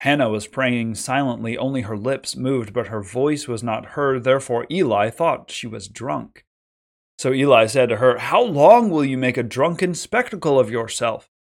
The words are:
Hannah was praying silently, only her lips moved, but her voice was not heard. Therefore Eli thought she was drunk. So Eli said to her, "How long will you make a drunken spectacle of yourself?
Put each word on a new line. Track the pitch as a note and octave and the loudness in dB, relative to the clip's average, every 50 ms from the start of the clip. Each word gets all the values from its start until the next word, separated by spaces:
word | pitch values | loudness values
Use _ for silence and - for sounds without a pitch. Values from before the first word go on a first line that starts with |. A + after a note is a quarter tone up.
Hannah | - C#3 C#3+ D3 C3 A2+ | -2 0 2 2 2 0
was | G#2+ G#2+ G#2 - | 0 -2 -6 -6
praying | - - C3 B2 B2 A#2+ A2+ A2+ A2 | -4 -2 -2 0 0 -2 -2 -4 -6
silently, | G2 - - B2+ C#3 C#3 C3 A#2 A2+ A2 A2+ A#2 | -8 -6 -4 -2 -2 -2 -2 -4 -6 -6 -6 -6
only | - B2 C3+ C#3 C3 A2+ | -4 -4 -4 -4 -4 -6
her | G2 A2 | -6 -8
lips | G2+ G2+ B2+ C#3 C3+ - - - | -6 -4 -4 -4 -4 -6 -10 -8
moved, | B2+ B2+ C3 C#3 B2+ A#2 G2+ G2+ | -6 -4 -2 -2 -2 -4 -4 -6
but | B2 A2 F#2+ | -6 -6 -6
her | A2+ G#2+ G2+ | -8 -8 -8
voice | F#2+ - B2 C#3 D3+ D3+ C#3+ - | -6 -4 -2 0 0 0 -2 -4
was | - A#2+ A2 A#2 | -6 -8 -6 -4
not | A#2+ A2 A2+ - - - | -4 -6 -6 -6 -8 -6
heard. | D3 C#3+ C#3 C3 B2+ A2+ | -2 -2 0 0 0 2
Therefore | B2+ C3 C#3 C3+ - B2 A#2 - - | 2 2 2 0 -2 -4 -4 -4 -4
Eli | D#3 F#3 F3+ B2+ G#2 G2+ G#2 A2+ | -2 -2 0 2 2 0 0 -2
thought | - - E3+ E3 C3+ - - - | -2 -2 -2 0 -2 -2 -6 -12
she | - - - | -14 -12 -12
was | A#2 G#2+ G#2 F#2+ - | -10 -12 -12 -14 -16
drunk. | - - - C#3 D3+ C3+ A2+ - - - _ _ _ _ _ _ _ _ _ _ _ _ _ _ _ - | -14 -12 -8 -6 -6 -6 -8 -12 -16 -20 _ _ _ _ _ _ _ _ _ _ _ _ _ _ _ -4
So | - C3+ C3 | -2 0 2
Eli | C3 C#3 C#3+ C3 A2 A2+ | 2 4 6 6 6 6
said | G#2+ A2 C#3 B2 A#2 | 4 4 2 2 2
to | A2+ G#2 | 2 2
her, | B2+ B2+ A#2 - | 4 2 2 2
"How | - - D3+ G#3 B3 | 0 0 2 2 2
long | A#3 E3 C#3 D3 F3 A3 A#3+ A#3 G#3 | 2 4 6 8 10 10 8 6 4
will | E3 D#3 C#3+ | 0 0 0
you | C#3 C3+ B2+ | 0 -2 -2
make | B2+ B2+ B2 | -2 -2 -2
a | C3 B2 | -2 -4
drunken | A2 - B2+ C#3 F3 E3+ D#3+ F#3 F3+ E3+ | -4 -2 0 0 0 0 -2 -2 -2 -2
spectacle | E3 - - - A#3 B3 A#3+ A3+ F3+ - D#3+ C#3+ C3 | -6 -8 -4 -2 -2 -2 -2 -6 -4 -2 2 4 4
of | B2 G#2+ | 2 2
yourself? | A#2 A#2 A2+ G#2+ - - A#2+ A#2 G#2+ - - _ _ _ _ | 0 -6 -6 -6 -6 -4 -4 -4 -4 -6 -10 _ _ _ _